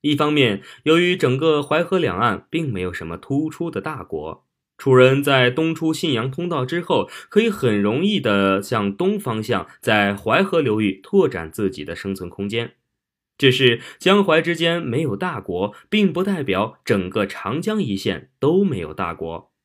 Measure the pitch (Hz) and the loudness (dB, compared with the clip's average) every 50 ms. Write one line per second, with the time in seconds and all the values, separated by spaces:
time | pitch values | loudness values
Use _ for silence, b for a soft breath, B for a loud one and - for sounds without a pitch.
0 | - 147 147 139 151 151 151 147 131 113 101 B B B B B B 147 156 170 | 0 0 0 0 0 0 2 4 2 2 2 B B B B B B 2 4 4
1 | 180 180 180 180 156 131 127 135 156 160 151 147 143 143 151 160 175 170 190 185 | 4 2 0 0 0 0 0 2 2 2 2 0 0 0 0 0 0 0 0 0
2 | 160 113 87 92 113 120 98 - - _ - 165 165 139 107 92 90 90 87 - | 0 0 0 0 0 0 0 -2 -8 _ -6 -4 -4 -4 -4 -4 -6 -6 -6 -8
3 | 85 82 82 87 - - 135 139 160 156 156 - 170 165 - 98 - 156 156 - | -10 -10 -10 -12 -8 -4 -4 -2 -2 -4 -6 -8 -8 -6 -6 -8 -8 -8 -10 -10
4 | 87 _ - 76 76 80 - _ _ _ _ _ _ _ _ - - 135 131 127 | -12 _ -8 -8 -8 -10 -12 _ _ _ _ _ _ _ _ -4 2 4 8 8
5 | 127 131 135 139 143 143 139 131 123 123 123 151 160 165 160 156 165 160 160 - | 8 8 6 4 2 2 4 4 4 4 2 0 -2 -2 -2 -2 -2 -2 -2 -2
6 | - 160 131 110 117 135 135 - 175 180 175 143 127 131 165 170 170 - 175 117 | -2 -2 -2 -2 -2 -4 -6 -6 -6 -4 -2 -4 -4 -4 -4 -6 -2 0 0 0
7 | - B B B B B - 208 226 226 202 - - 120 107 101 101 104 110 139 | 0 B B B B B 2 2 2 2 0 0 0 0 2 2 2 0 0 0
8 | 180 208 214 175 - 117 101 98 98 98 95 98 98 - 123 110 101 101 98 - | 0 0 0 0 0 2 2 2 2 2 2 0 -2 -2 -2 -2 -2 -2 -2 0
9 | 175 190 214 202 208 127 113 110 107 107 117 95 85 B B B - - 110 104 | -2 0 0 -2 -4 -6 -6 -6 -2 -2 -2 -2 -4 B B B 0 2 2 4
10 | 101 101 101 98 - 110 117 165 196 190 - 170 147 120 107 107 110 101 92 - | 4 2 0 -2 -2 0 2 2 0 0 0 0 0 0 0 2 0 0 -2 -4
11 | - - - 196 175 135 123 90 82 80 - - 104 95 - 76 73 73 85 - | -8 0 2 4 4 2 0 -6 -10 -10 -6 -4 -4 -4 -4 -6 -10 -10 -10 -10
12 | - 98 98 95 90 87 - - 98 101 110 117 117 113 _ _ _ _ _ _ | -8 -8 -8 -8 -8 -12 -8 -8 -8 -6 -4 -6 -6 -8 _ _ _ _ _ _
13 | _ _ _ _ _ _ _ _ - 135 127 139 135 123 117 113 B B B B | _ _ _ _ _ _ _ _ 4 4 4 6 4 4 4 2 B B B B
14 | - 185 196 208 196 196 156 165 160 170 170 160 170 170 170 170 170 - 151 160 | 2 4 4 4 4 4 2 2 2 0 -2 0 0 0 0 -2 -4 -4 -4 -2
15 | 165 143 98 98 180 185 156 110 95 - 87 90 98 101 B B B _ - 214 | -2 -2 -4 -4 -6 -6 -8 -8 -8 -6 -4 -4 -4 -4 B B B _ 2 2
16 | 202 185 147 170 190 202 196 170 139 - 92 92 104 117 - _ _ - 117 98 | 2 2 2 0 -2 -2 -2 -4 -2 -2 0 0 -2 -2 -6 _ _ 0 0 0
17 | 90 92 95 110 101 95 - - - 95 120 156 175 214 214 214 180 120 98 95 | 0 -2 -2 -2 -2 -2 -4 -8 -8 -6 -6 -4 -4 -2 -2 -2 -2 -2 -4 -4
18 | - 113 90 71 - _ _ _ - 143 165 190 196 185 135 95 82 76 80 92 | -2 -4 -4 -4 -8 _ _ _ 0 2 2 2 2 0 -2 -4 -8 -8 -6 -6
19 | 95 85 85 - 82 82 82 82 - _ _ _ | -6 -6 -6 -8 -8 -10 -10 -12 -14 _ _ _